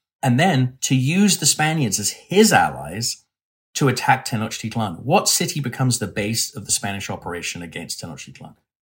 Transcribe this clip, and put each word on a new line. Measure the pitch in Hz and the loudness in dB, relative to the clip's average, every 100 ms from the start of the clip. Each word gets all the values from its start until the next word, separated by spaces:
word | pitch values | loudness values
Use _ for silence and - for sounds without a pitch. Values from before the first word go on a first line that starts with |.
| _ _ | _ _
and | 135 123 | 2 4
then | 185 139 127 - | 4 4 2 0
to | - 131 | 0 2
use | 131 180 208 160 | 4 4 4 4
the | 151 | 2
Spaniards | - 156 160 117 101 | 2 2 2 0 0
as | 101 | -4
his | - - 185 220 | -6 -4 0 2
allies | 110 80 65 71 98 123 - _ _ _ _ _ | 4 2 -2 -8 -6 -6 -6 _ _ _ _ _
to | - 139 | 0 2
attack | - - 127 | 2 2 2
Tenochtitlan. | - 110 107 - 110 117 104 80 | 0 -4 -4 -6 -6 -2 -4 -4
What | 110 - - | 0 2 4
city | - 175 151 | 0 0 -2
becomes | 135 - 131 120 | -4 0 0 2
the | 98 | -2
base | 107 104 113 - 107 | -4 -2 -2 -4 -6
of | 101 | -4
the | |
Spanish | - 101 98 - | -2 -2 -4 -6
operation | 92 87 87 - 87 | -8 -8 -8 -8 -8
against | 85 85 82 - | -10 -10 -10 -10
Tenochtitlan? | 85 101 - 67 - - _ _ | -10 -12 -16 -18 -20 -20 _ _